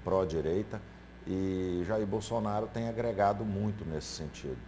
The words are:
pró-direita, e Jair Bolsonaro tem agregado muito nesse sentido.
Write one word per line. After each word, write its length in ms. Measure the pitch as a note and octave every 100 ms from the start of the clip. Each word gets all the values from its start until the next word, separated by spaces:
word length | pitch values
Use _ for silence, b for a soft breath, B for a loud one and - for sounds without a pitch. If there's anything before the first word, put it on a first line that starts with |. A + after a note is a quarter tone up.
pró-direita, 760 | - F#2+ F2+ D#2+ D#2 F2+ G#2+ A2 B B B - -
e 580 | F#2 F#2+ F#2 F#2 F2+ F2
Jair 180 | G#2+ G2+
Bolsonaro 600 | G#2+ G#2 A#2 G#2+ G#2 A2
tem 220 | A#2 A#2
agregado 560 | A2+ A#2 G2 G2+ G2+ A2
muito 400 | G2 G#2+ G#2 D#2+
nesse 220 | D#2 -
sentido. 500 | - D2+ - C#2+ B1